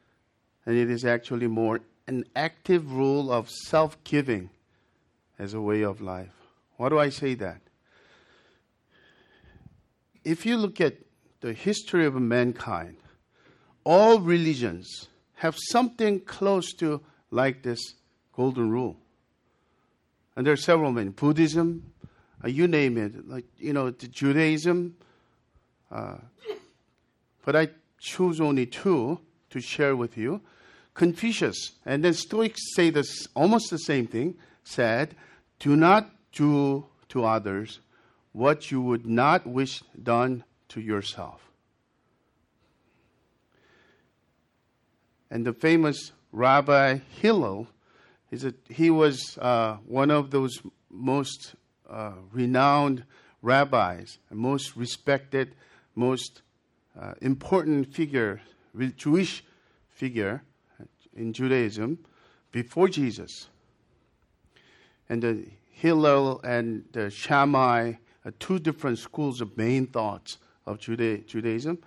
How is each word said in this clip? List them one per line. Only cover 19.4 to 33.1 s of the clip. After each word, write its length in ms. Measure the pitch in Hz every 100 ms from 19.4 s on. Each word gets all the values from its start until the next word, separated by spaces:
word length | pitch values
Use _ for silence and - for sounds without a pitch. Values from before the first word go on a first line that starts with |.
| _ _ _ _ _ _ _ _ _
And 100 | -
there 80 | 135
are 40 | 143
several 340 | - 165 147
many. 200 | 120 98
Buddhism, 840 | 95 147 151 160 160 170 170 - _ - _ _ _
uh, 60 | 117
you 180 | 135 175
name 320 | 156 135 117
it, 300 | 104 117 -
like, 160 | 131 - _
you 160 | 151
know, 180 | 143 127
the 180 | 123 -
Judaism. 880 | - 139 147 156 156 170 175 175 - _ _ _ _ _ _ _ _ _
Uh, 240 | 110 101 95 117 _ 440 392 _ _ _ _ _ _ _ _
but 100 | -
I 140 | 151 156 - _ _
choose 420 | - - 180 160
only 260 | 151 139 123
two 540 | - 202 156 117 175 _ _ _
to 100 | 127
share 340 | - - 143
with 220 | 131 117 113
you. 240 | 117 202 - _ - - _
Confucius, 800 | - 175 170 226 220 135 90 - _
and 180 | - 139
then 120 | 175
Stoics 600 | - - 214 226 - -
say 160 | - 165
this, 380 | 147 139